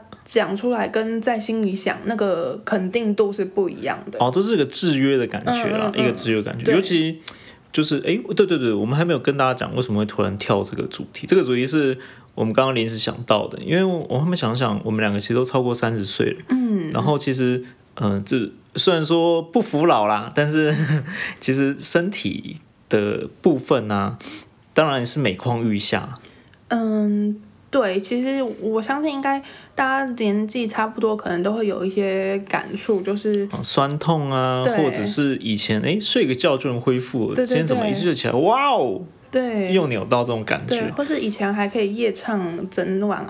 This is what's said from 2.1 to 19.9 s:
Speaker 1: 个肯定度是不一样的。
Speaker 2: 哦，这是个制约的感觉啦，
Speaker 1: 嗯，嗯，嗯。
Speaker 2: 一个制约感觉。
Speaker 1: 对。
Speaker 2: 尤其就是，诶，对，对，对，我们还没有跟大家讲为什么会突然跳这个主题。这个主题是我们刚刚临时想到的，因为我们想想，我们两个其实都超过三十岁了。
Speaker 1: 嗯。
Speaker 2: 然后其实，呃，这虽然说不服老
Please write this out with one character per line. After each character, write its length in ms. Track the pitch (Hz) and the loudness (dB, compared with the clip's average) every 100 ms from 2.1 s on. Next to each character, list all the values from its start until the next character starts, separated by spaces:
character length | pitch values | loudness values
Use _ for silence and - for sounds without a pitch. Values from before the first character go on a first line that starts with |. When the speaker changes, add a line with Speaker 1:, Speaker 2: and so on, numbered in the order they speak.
| 208 | 0
Speaker 1:
个 440 | 202 170 170 214 - | 0 0 -2 -6 -2
肯 260 | 208 185 | 0 0
定 220 | 233 220 | 0 0
度 180 | 208 202 | 2 0
是 140 | 202 190 | 0 -2
不 240 | 202 180 | 0 -2
一 120 | - | -2
样 140 | 131 - - | -6 -6 -8
的。 80 | - | 0
Speaker 2:
哦， 120 | 127 | 2
这 80 | 170 | 2
是 160 | 208 202 | 2 2
个 80 | 143 | 2
制 320 | - 180 139 | 2 2 4
约 200 | 139 135 | 4 4
的 100 | 117 | 2
感 160 | - - | -2 -2
觉 200 | 240 220 | 0 0
啦， 200 | 214 214 | 0 0
Speaker 1:
嗯， 60 | |
嗯， 20 | |
嗯。 100 | - | 0
Speaker 2:
一 60 | - | 0
个 20 | - | 0
制 160 | 113 | 0
约 80 | 110 | 0
感 160 | 104 120 | 0 -2
觉。 80 | - | 4
Speaker 1:
对。 80 | |
Speaker 2:
尤 80 | 175 | 4
其 400 | 190 165 160 160 - - - - - | 4 2 0 -4 -12 -16 -20 -20 -4
就 120 | - | -2
是， 160 | 151 143 | 0 0
诶， 180 | - 208 - - | 0 -2 0 2
对， 120 | 185 | 2
对， 100 | 160 | 2
对， 160 | 120 | 2
我 120 | 101 113 | 0 0
们 100 | 143 | 0
还 80 | 175 | 2
没 80 | |
有 60 | 139 | 2
跟 180 | 143 131 | 0 2
大 80 | 131 | 0
家 80 | |
讲 220 | 127 - 123 | 0 -4 -2
为 60 | |
什 120 | - | 0
么 60 | 104 | 0
会 60 | 107 | 0
突 180 | - | 0
然 120 | 98 98 | -2 -2
跳 280 | - 101 | 0 0
这 120 | 98 - | 0 -4
个 60 | |
主 220 | - - - | -6 -8 -10
题。 140 | - - | -12 2
这 80 | 185 | 2
个 80 | |
主 100 | 127 | 4
题 100 | 123 | 0
是 320 | 131 151 135 127 - - - | 2 2 2 0 -8 -20 -16
我 100 | - | -4
们 80 | 113 | 0
刚 140 | 110 135 | 2 2
刚 80 | |
临 160 | 127 113 | 2 0
时 80 | 110 | -2
想 180 | 113 117 117 | -2 -4 0
到 220 | 104 - | 0 0
的， 120 | - | -6
因 140 | - 170 | 0 2
为 80 | |
我 340 | 190 175 - 131 | 2 0 -2 0
们 180 | 165 175 | 0 0
想 200 | 113 123 | -2 0
想， 260 | 123 104 | 0 0
我 60 | 110 | -2
们 100 | 110 | 0
两 140 | 107 | 0
个 60 | 101 | 0
其 80 | - | 0
实 80 | 117 | 0
都 100 | 127 | 2
超 160 | 131 | 0
过 140 | 123 120 | 0 0
三 180 | 113 | 0
十 100 | 113 | -2
岁 280 | 98 - 117 | -4 0 -2
了。 80 | - - | -2 -2
Speaker 1:
嗯。 420 | 254 240 202 160 | 0 2 0 0
Speaker 2:
然 120 | 120 | 0
后 120 | 143 147 | 0 2
其 120 | 143 | 0
实， 320 | 127 123 123 123 - _ | 0 0 0 -4 -18 _
呃， 260 | - 110 98 101 | -4 -2 -2 -2
这 240 | 131 104 - - - | -2 -2 -8 -8 2
虽 160 | 190 | 2
然 140 | 165 156 | 2 2
说 380 | 170 170 165 | 2 4 2
不 180 | 165 240 | 2 0
服 240 | - 147 | 2 2
老 220 | 170 | 4